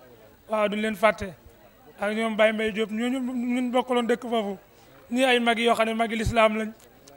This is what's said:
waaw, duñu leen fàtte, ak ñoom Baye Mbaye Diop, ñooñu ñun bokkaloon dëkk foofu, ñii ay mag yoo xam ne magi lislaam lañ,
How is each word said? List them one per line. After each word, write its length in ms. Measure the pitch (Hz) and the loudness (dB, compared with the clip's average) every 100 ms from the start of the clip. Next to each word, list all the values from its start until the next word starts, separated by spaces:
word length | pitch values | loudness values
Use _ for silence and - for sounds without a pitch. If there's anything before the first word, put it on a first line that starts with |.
| - - - - - | -20 -20 -20 -20 -6
waaw, 180 | 214 208 | -2 0
duñu 140 | 208 | 0
leen 140 | 220 196 | -4 0
fàtte, 380 | 214 208 196 156 - - - - - - | 0 0 -6 -12 -20 -20 -20 -20 -20 -8
ak 120 | 208 | -4
ñoom 220 | 214 226 214 | -2 -2 2
Baye 160 | 220 | 2
Mbaye 180 | 220 220 | 2 -2
Diop, 200 | 202 208 | -2 -4
ñooñu 280 | 214 247 269 | -2 -2 -2
ñun 520 | 247 254 247 247 247 | -4 -4 -2 -2 0
bokkaloon 360 | 247 247 247 233 | -2 0 0 0
dëkk 140 | 240 233 | -2 -2
foofu, 300 | 233 202 190 - - - - - | -2 -2 -6 -14 -20 -20 -20 -6
ñii 120 | 240 | 0
ay 160 | 262 240 | 2 4
mag 180 | 233 226 | 2 2
yoo 140 | 233 220 | 2 2
xam 100 | 226 | 0
ne 60 | |
magi 220 | 226 226 220 | 0 -2 -2
lislaam 400 | 220 226 220 214 | 0 4 4 2
lañ, 140 | 214 - - - - | -6 -10 -20 -20 -20